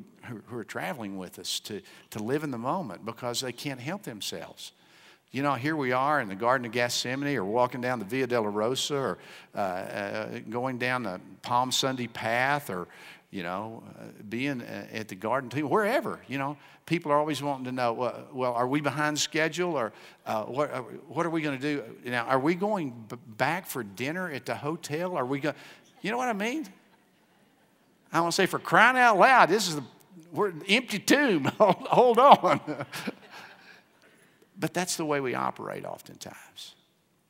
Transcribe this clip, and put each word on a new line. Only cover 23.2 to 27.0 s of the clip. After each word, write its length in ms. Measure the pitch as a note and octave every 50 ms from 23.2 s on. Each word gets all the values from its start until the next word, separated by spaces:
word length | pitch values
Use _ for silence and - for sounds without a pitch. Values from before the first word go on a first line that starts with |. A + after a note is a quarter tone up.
| -
back 400 | A#2 G#2+ A2 C3 C#3+ E3 F#3+ F#3
for 160 | - - C3+ A2
dinner 480 | G2+ G2 F#2 B2 C#3+ E3 F#3 F#3 E3+
at 160 | C#3+ B2 -
the 80 | - A#2
hotel? 600 | G#2 C#3+ D3 E3+ - - - D3 D#3+ F3+ F3+ F3+
Are 120 | D3 B2+
we 120 | B2+ C#3+ C#3
go-," 140 | C#3+ D3+ C#3 - - - - - _ _ _ -
you 80 | - G3
know 80 | A3+
what 120 | A#3+ C4 B3
I 40 | A3
mean? 320 | F#3+ G#3 A#3 C4+ D#4+ B3+ F#3+ - - _ _ _ _